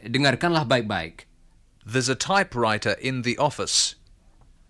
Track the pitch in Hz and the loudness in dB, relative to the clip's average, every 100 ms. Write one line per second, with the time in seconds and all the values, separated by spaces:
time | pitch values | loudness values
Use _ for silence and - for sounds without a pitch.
0 | 110 123 143 120 175 165 131 131 107 95 | -4 2 2 4 2 2 2 0 0 -4
1 | 82 - - _ _ _ _ _ 104 127 | -6 -12 -20 _ _ _ _ _ -4 -2
2 | 127 127 - 196 185 120 113 107 110 98 | 0 -2 0 2 0 0 0 0 0 -2
3 | 131 131 120 117 147 - 95 - - - | -2 -4 -2 0 0 0 -2 0 0 -4
4 | - - - - - - | -20 -20 -20 -20 -20 -20